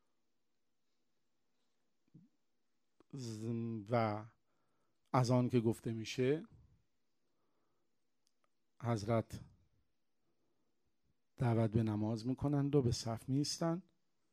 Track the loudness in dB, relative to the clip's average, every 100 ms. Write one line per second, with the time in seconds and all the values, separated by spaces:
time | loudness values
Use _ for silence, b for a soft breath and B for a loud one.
0 | _ _ _ _ _ _ _ _ _ _
1 | _ _ _ _ _ _ _ _ _ _
2 | _ -20 -20 _ _ _ _ _ _ _
3 | _ -10 -8 -6 -4 -4 -4 -6 0 2
4 | 2 0 -8 -18 _ _ _ _ _ _
5 | _ 2 4 4 4 2 2 0 -4 -6
6 | -6 0 2 0 -4 -18 -20 _ _ _
7 | _ _ _ _ _ _ _ _ _ _
8 | _ _ _ _ _ _ _ -8 -4 -2
9 | 0 0 0 -8 -16 -20 _ _ _ _
10 | _ _ _ _ _ _ _ _ _ _
11 | _ _ _ -2 2 2 2 2 2 0
12 | -2 -4 -4 -2 0 0 2 2 2 0
13 | -4 -6 -2 -2 -2 -2 -2 -4 -8 _
14 | _ _ _